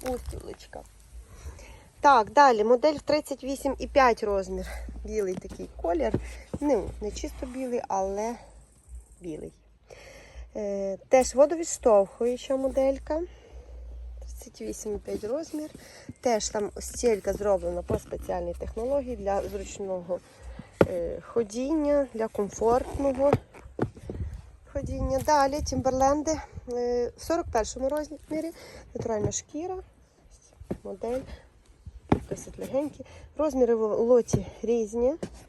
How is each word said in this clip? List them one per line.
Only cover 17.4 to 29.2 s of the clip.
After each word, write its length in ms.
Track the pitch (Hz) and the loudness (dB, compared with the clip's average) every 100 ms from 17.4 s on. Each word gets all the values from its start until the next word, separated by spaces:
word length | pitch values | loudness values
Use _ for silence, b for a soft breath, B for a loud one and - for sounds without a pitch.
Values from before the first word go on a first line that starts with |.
| 208 190 170 175 | 2 2 0 -4
по 180 | 175 214 | -2 -4
спеціальній 540 | - 175 - 185 175 | -4 -8 -4 -4 -4
технології 600 | 170 - 220 247 285 247 220 | -6 -8 -4 -2 0 -2 -4
для 340 | 196 196 185 | -2 -2 -2
зручного, 720 | 196 190 - 196 185 175 180 - B B B B B - | -6 -10 -8 -6 -6 -4 -6 -8 B B B B B 2
е, 340 | 180 170 - | 0 -6 -8
ходіння, 840 | - 240 208 220 262 320 294 285 269 | -6 -4 -4 -4 -2 0 2 2 0
для 140 | 220 220 | -4 -4
комфортного 1040 | - 202 - 220 247 - - 277 262 285 - - - - - - - B B B B B B - | -4 -6 0 2 2 0 -2 0 2 4 4 0 -20 -12 -6 -6 -8 B B B B B B -12
ходіння. 460 | 285 - 269 262 262 | -8 -6 -4 -2 0
Далі 420 | 277 302 269 294 | 4 4 4 0
Тімберленди, 800 | - 262 262 254 269 294 302 311 B B - | -2 0 0 4 4 4 0 -2 B B -8
е, 380 | 240 240 240 240 - | -4 -2 0 -2 -4
в 40 | |
сорок 240 | - 330 339 | -4 -2 0
першому 380 | 233 208 247 262 | -2 -2 -2 -2
розмірі. 600 | 294 294 294 - 311 320 - B B B | -2 -4 -10 -8 -6 -6 -10 B B B
Натуральна 380 | 240 226 214 | -8 -4 -2